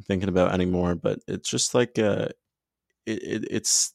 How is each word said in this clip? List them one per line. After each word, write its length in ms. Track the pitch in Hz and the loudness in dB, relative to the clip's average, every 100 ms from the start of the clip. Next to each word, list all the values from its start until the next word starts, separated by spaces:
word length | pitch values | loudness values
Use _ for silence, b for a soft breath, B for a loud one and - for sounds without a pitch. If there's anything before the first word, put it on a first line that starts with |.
| - | -4
thinking 240 | 98 98 | -2 0
about 240 | 90 90 | 4 4
anymore, 420 | 92 90 90 90 85 | 4 2 2 0 0
but 240 | - - - | -2 -4 -6
it's 220 | - - | -8 -4
just 240 | 127 - | -2 0
like, 240 | 127 120 - | 2 0 2
uh, 300 | 107 101 - - _ _ _ _ _ _ - | 0 0 -2 -8 _ _ _ _ _ _ -8
it, 180 | 110 | -8
it, 240 | - 107 110 | -6 -6 -4
it's 440 | 107 - - - | -4 -2 0 -2